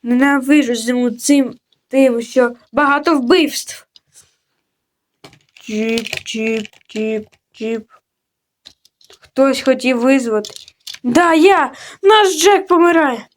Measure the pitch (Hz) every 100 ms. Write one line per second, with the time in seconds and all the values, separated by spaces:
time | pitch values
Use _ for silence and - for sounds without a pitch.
0 | 240 247 277 277 262 302 247 233 226 247
1 | 247 240 - 285 254 - _ _ _ 262
2 | 269 233 233 254 240 240 _ 247 294 285
3 | 294 302 240 349 302 - - - _ _
4 | _ - _ _ _ _ _ _ _ _
5 | _ _ - _ _ _ - 214 226 226
6 | 220 - - 220 220 220 208 _ _ 214
7 | 220 220 214 _ _ _ 220 226 226 _
8 | _ _ _ _ _ _ _ _ _ _
9 | _ _ _ - 269 269 - 247 240 247
10 | 247 269 240 214 208 - - _ - -
11 | 247 240 349 320 359 370 277 - - -
12 | 392 427 392 320 349 392 381 349 349 330
13 | 294 233 -